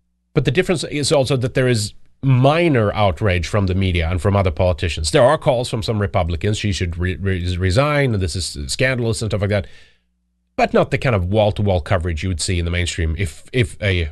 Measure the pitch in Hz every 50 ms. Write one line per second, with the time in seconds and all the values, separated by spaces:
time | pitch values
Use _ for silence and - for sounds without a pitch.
0 | _ _ _ _ _ _ - 156 131 147 123 175 180 - 117 113 - - - 147
1 | 139 - 160 143 131 - 147 127 117 127 - 143 127 127 123 107 104 101 - -
2 | - - _ _ - 139 131 123 131 139 151 170 175 170 139 117 107 101 - 104
3 | 107 98 85 - 110 101 90 90 80 - - 107 98 92 92 95 98 92 87 87
4 | 80 85 92 90 - 104 95 101 98 92 80 - 95 90 90 - - 85 - -
5 | 78 - - 151 120 127 156 156 - 151 131 120 127 - - 113 101 - 113 104
6 | 101 95 - 101 87 82 85 80 - 104 107 - - 104 95 - 95 85 85 85
7 | 87 92 90 - 92 98 95 90 87 90 90 87 92 95 90 120 143 151 147 143
8 | 139 131 110 98 92 85 - 95 85 - - 71 71 65 - - 131 131 131 123
9 | 120 113 110 - 117 104 110 98 98 98 104 101 92 - - - - - _ _
10 | _ _ _ _ _ _ _ _ _ _ _ - 240 - - 214 170 - - 120
11 | - 139 113 98 87 90 104 110 104 107 104 - 104 101 92 87 - - 104 90
12 | 82 90 82 78 - 92 92 82 - - 92 87 85 85 85 87 90 85 - -
13 | 82 80 78 - 101 76 - - - - - 127 117 - - - 104 98 95 87
14 | 82 76